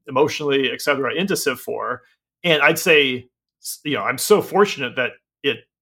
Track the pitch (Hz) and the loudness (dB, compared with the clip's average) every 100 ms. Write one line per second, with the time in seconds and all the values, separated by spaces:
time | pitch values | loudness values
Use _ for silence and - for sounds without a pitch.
0 | - 131 151 - 151 139 131 131 - 139 | -4 0 0 0 0 0 0 -4 -8 -6
1 | 131 127 190 180 - 123 - 110 110 123 | -4 -4 -2 -2 -2 -6 -8 -8 -8 -10
2 | _ _ _ _ 175 151 147 165 - 156 | _ _ _ _ 0 2 4 2 4 4
3 | 135 123 123 _ _ _ - - 151 127 | 4 0 -8 _ _ _ -16 -10 -6 -4
4 | 101 131 - 208 - 175 202 - 127 107 | -2 -4 4 4 4 2 2 2 -6 -2
5 | 120 - _ _ 143 117 - _ | -4 -4 _ _ -4 -4 -8 _